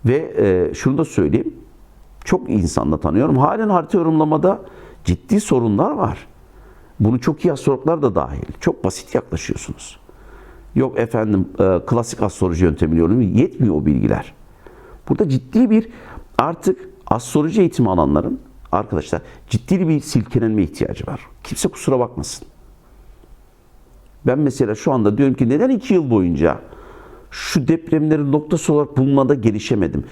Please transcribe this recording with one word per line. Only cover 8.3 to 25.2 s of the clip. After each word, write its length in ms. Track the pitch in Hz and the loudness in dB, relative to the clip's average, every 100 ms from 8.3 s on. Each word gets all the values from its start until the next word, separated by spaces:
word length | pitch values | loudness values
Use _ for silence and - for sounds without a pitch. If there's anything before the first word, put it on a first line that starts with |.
| 71 - - | -6 -10 -4
Çok 240 | - - | -4 -2
basit 300 | 92 - - | -4 -6 -6
yaklaşıyorsunuz. 840 | 117 - 80 - - - - - - - - - - - - - | -6 -4 -8 -6 -8 -8 -14 -16 -20 -20 -20 -20 -20 -20 -20 -4
Yok 240 | 120 131 - | -2 0 0
efendim, 500 | 117 117 107 98 90 - | -2 -2 0 0 0 0
e, 220 | 95 87 - | 2 2 0
klasik 360 | 117 117 - | -2 -2 -4
astroloji 420 | 104 - 92 82 | -4 0 -2 2
yöntemiyle 360 | 90 76 80 82 | 2 2 0 2
yorum. 200 | 82 117 | 2 2
Yetmiyor 540 | 104 104 - - 117 | 2 2 2 2 0
o 120 | 76 73 | 2 2
bilgiler. 480 | 67 50 - - - - - - - - - - | 2 0 -2 -6 -20 -20 -20 -20 -20 -20 -20 -6
Burada 200 | - 170 | 0 2
ciddi 420 | 131 - 220 247 | 0 0 2 4
bir, 180 | 220 220 - - - - - | 2 0 -18 -20 -20 -16 -8
artık 500 | 139 170 - - - - - | -6 -4 -4 -4 -8 -20 -6
astroloji 540 | 117 - 147 151 208 | -6 -2 -2 0 0
eğitimi 300 | 175 - 113 | 0 0 0
alanların, 500 | 90 71 73 - 262 - - - | 2 2 0 -2 -8 -12 -20 -6
arkadaşlar, 500 | 95 - 87 - - - - - | -4 -2 -6 -4 -6 -8 -20 -6
ciddi 400 | 110 - 190 160 | -6 0 0 2
bir 120 | 151 | -2
silkelenme 600 | - 120 101 120 110 107 | 0 -4 0 -2 0 0
ihtiyacı 440 | 85 - - - - | -2 -4 -6 -6 -10
var. 140 | - - - | -10 -14 -20
Kimse 240 | - - - | -12 -4 -4
kusura 300 | - - 131 | -4 -2 0
bakmasın. 500 | 120 - - - - - - - - - - - - - - _ _ - - - - - 131 | 0 -6 -10 -12 -18 -20 -20 -20 -20 -20 -20 -20 -20 -20 -20 _ _ -20 -20 -20 -20 -4 -2
Ben 120 | 135 | 2
mesela 360 | 147 - 117 | 0 0 -2
şu 180 | 107 - | 0 0
anda 260 | 131 104 | 2 2
diyorum 160 | 107 | 4